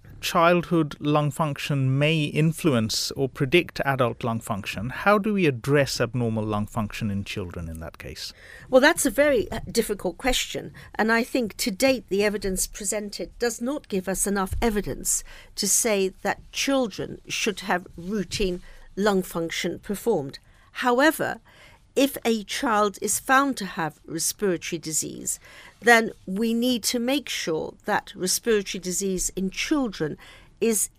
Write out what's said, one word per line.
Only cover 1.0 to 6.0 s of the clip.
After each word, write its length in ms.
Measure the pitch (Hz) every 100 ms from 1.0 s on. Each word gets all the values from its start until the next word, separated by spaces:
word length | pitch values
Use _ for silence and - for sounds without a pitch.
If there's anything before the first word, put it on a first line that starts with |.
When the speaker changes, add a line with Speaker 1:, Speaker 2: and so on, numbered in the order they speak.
| 147 151 147
Speaker 1:
function 680 | - 156 139 - 143 131 135
may 260 | 147 160
influence 880 | 147 147 160 156 175 120 110 - -
or 160 | - 135
predict 520 | - 139 170 - - 139
adult 380 | 131 120 117
lung 160 | 123 113
function, 500 | - 101 - - 117
how 280 | - 202 214
do 160 | 208
we 120 | 202 165
address 520 | 120 135 143 135
abnormal 440 | -